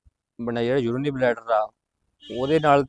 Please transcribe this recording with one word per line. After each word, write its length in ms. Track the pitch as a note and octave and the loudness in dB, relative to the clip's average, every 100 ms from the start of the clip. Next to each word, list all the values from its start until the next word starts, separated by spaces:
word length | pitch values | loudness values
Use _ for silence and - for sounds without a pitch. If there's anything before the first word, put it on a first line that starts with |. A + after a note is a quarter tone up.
| _ _ _ - | _ _ _ -12
ਬਣਿਆ 220 | A#2 A#2 | -6 -4
ਜਿਹੜਾ 140 | A#2 C3+ | -2 -2
ਯੂਰੀਨਰੀ 320 | A#2 B2+ C#3+ | -2 -4 -4
ਬਲੈਡਰ 420 | C3+ B2 A#2 A2+ | 0 0 0 0
ਆ, 200 | G#2+ G#2+ _ _ _ _ _ - A2+ | 0 0 _ _ _ _ _ -12 -6
ਉਹਦੇ 220 | C3+ D#3+ | 0 2
ਨਾਲ 260 | D3+ C#3 | 4 4